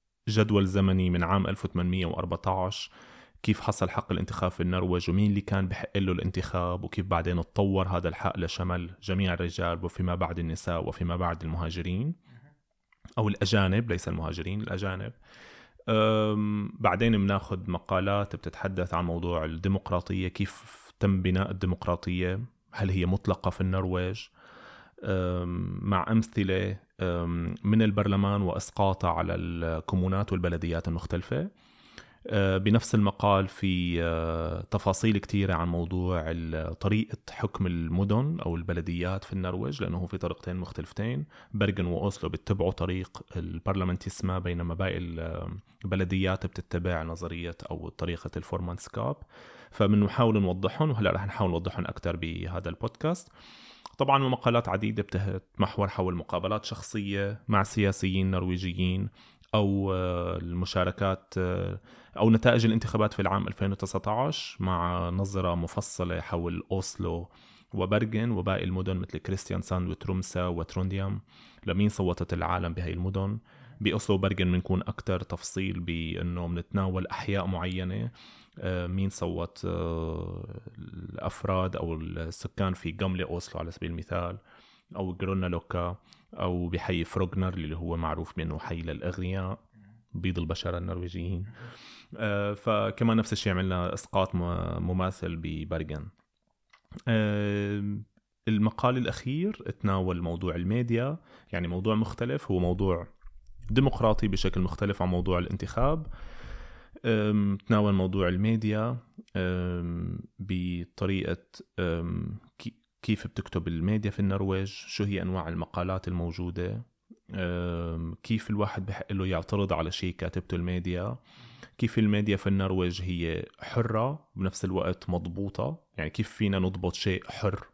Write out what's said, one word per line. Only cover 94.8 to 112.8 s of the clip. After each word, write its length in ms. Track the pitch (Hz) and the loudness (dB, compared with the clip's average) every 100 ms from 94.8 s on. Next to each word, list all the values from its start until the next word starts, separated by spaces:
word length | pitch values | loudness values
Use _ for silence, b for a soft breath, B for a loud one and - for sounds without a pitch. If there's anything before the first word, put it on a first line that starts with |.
مماثل 540 | 87 92 92 - 87 82 | 0 0 0 -2 -6 -4
ببرغن. 720 | 80 80 80 82 78 76 95 _ _ _ _ _ _ _ _ - - | -6 -6 -4 -4 -4 -6 -10 _ _ _ _ _ _ _ _ -10 0
آه، 880 | 110 107 104 104 101 101 104 101 101 - _ _ _ - | 2 2 2 0 0 0 -2 -2 -4 -8 _ _ _ 0
المقال 480 | 107 107 - 120 127 | 4 4 4 2 2
الأخير 560 | 120 - 127 147 196 | -2 -4 -4 -2 -2
تناول 680 | - - - 101 95 92 87 | -4 -8 -2 0 2 2 0
موضوع 320 | 85 85 90 | -2 -2 -2
الميديا، 640 | 85 90 117 117 117 131 165 B B B | 0 0 0 2 2 0 -4 B B B
يعني 160 | 87 85 | -4 -2
موضوع 260 | 87 107 | 0 2
مختلف، 560 | 110 110 - 120 143 - | 2 0 -2 -2 -2 0
هو 80 | 92 | 2
موضوع 480 | 87 90 98 85 - - - - - - - | 4 4 2 2 -4 -14 -18 -16 -20 -14 0
ديمقراطي 580 | 131 135 - 113 107 107 | 4 4 4 4 4 2
بشكل 320 | - 95 92 | 2 2 2
مختلف 420 | 90 - 101 98 | 0 0 -2 0
عن 60 | 90 | 2
موضوع 300 | 90 90 87 | 2 2 0
الانتخاب. 680 | 90 92 92 - 135 160 151 B B B B B B B B - | 0 -4 -4 2 2 2 -4 B B B B B B B B -4
أم، 520 | 117 110 107 104 101 98 | 2 2 4 4 4 0
تناول 360 | - 107 104 | 4 4 6
موضوع 360 | 98 92 98 90 | 4 4 2 2
الميديا، 680 | 90 107 113 107 107 113 123 - - - 95 | 4 4 2 2 0 0 -4 -10 -20 -8 -2
أم، 840 | 90 90 90 87 85 85 87 85 - - | 0 0 0 -2 -2 -2 -4 -6 -10 -10
بطريقة، 1080 | 95 92 90 87 85 - 95 95 - 87 _ - - - | -4 -2 0 -4 -6 -4 0 0 0 -4 _ -20 -14 -4
أم، 600 | 87 82 85 85 80 - _ _ | 0 0 -2 -4 -4 -8 _ _
كي-، 160 | - - | -14 -14